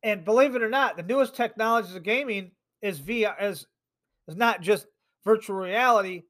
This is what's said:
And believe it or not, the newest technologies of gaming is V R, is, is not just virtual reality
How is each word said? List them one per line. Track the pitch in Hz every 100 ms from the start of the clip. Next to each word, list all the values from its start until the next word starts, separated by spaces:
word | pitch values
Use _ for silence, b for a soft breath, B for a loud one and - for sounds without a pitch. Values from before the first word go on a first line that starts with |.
And | 220 208
believe | 165 226 277
it | 254
or | 226
not, | 262 262 175
the |
newest | 170 262 254
technologies | - 233 233 220 233 190
of | 185
gaming | 175 240 277 202 185 _ _ _
is | 208 165
V | 143 233
R, | 208 175
is, | 202 175 - _ _ _ _ _ -
is | 160
not | 233 196
just | 170 208 - _ _ _
virtual | - 220 214 196
reality | 185 208 254 226 196 180 165